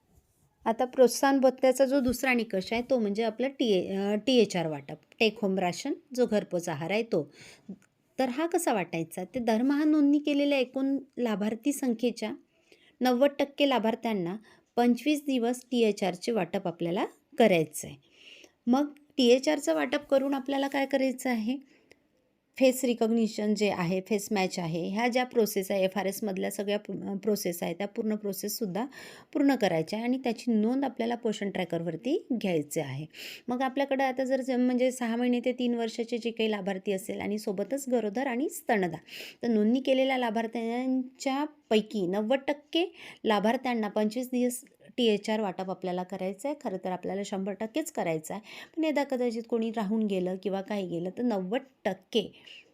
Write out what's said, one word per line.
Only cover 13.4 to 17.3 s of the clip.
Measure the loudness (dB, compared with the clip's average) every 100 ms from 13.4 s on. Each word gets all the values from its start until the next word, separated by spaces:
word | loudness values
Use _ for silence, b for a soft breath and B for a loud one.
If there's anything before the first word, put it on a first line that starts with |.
| -4 2 2
लाभार्थ्यांना | 4 2 0 -2 -2 -2 -6 b b _ 2
पंचवीस | 4 4 2 0 0
दिवस | 0 0 -2 -2
टीएचआरचे | 2 4 2 -2 -2 -2
वाटप | -2 -2 -2 -4
आपल्याला | -4 -2 -2 -4 -8 _